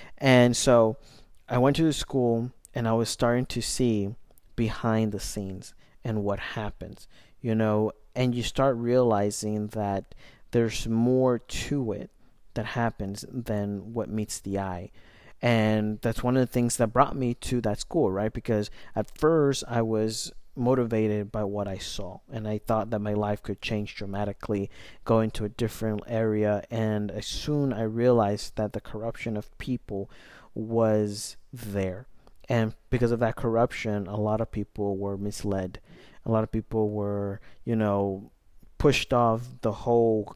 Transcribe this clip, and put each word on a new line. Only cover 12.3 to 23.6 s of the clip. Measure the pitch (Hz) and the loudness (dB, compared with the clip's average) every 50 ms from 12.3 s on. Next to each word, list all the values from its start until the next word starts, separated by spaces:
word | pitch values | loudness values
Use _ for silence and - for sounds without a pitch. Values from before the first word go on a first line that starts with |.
| - _ - - - | -20 _ -20 -10 -6
that | 113 107 | -6 -6
happens | - - 123 117 113 - - 104 98 101 107 - - | -4 -2 -2 0 0 -2 -4 -6 -6 -6 -8 -10 -10
than | 131 131 117 - 107 104 104 101 101 98 90 110 117 | -8 -8 -4 -2 -2 -2 -2 -2 -4 -6 -6 -6 -6
what | 117 107 - | -6 -4 -4
meets | 104 110 107 - - - | -2 -4 -4 -4 -6 -8
the | - 101 98 98 | -6 -4 -4 -4
eye. | 98 95 92 87 95 - - - - - - - - - - - - | -2 -4 -6 -8 -8 -12 -14 -20 -20 -20 -20 -20 -20 -20 -8 -2 0
And | 120 117 110 107 107 107 107 107 107 107 - | 2 4 4 4 4 2 2 0 -2 -2 -2
that's | - 120 110 - - | -2 -2 -2 0 0
one | 123 127 131 | 2 2 2
of | |
the | 127 117 | 2 2
things | - 123 120 117 - - | 2 0 0 0 2 0
that | 120 110 - | 0 2 2
brought | 127 139 139 - | 2 2 2 0
me | 143 131 120 120 | -2 -2 -2 -2
to | - - - 131 123 | -4 -4 -2 -2 0
that | 113 107 104 - | 0 0 -2 -2
school, | - - - 170 135 101 | -4 -4 0 2 2 2
right? | 92 98 104 110 | 2 0 0 -2
Because | - 120 - - 113 104 104 - - - - - - | -2 -4 -2 0 0 0 0 -2 -6 -12 -14 -8 -6
at | 110 107 - - - | -6 -6 -6 -4 0
first | - 156 165 160 147 139 135 - - - | 2 4 4 6 4 4 2 0 -2 -2
I | 117 120 | 0 0
was | 113 113 110 107 107 110 110 - - - - - - - - | 0 2 2 0 0 0 -2 -4 -8 -10 -12 -14 -16 -14 -6
motivated | - 123 123 131 127 120 113 117 110 110 107 107 104 101 104 | -2 2 2 4 4 2 2 2 2 2 2 0 -2 -4 -4
by | - 110 107 | -4 -4 -4
what | 98 101 104 101 98 | -4 -2 -4 -4 -4
I | 95 92 | -6 -8
saw, | - - - - 98 87 92 - - - | -10 -8 -8 -8 -8 -8 -10 -14 -14 -12
and | 127 117 107 107 | -10 -8 -6 -4
I | 107 107 | -4 -4
thought | - - 113 110 101 113 | -2 0 0 0 0 0
that | 117 107 | -2 -2
my | 104 104 104 | -2 0 0
life | 104 107 104 104 - | 0 0 0 -2 -2
could | - - 101 - | -4 -6 -8 -6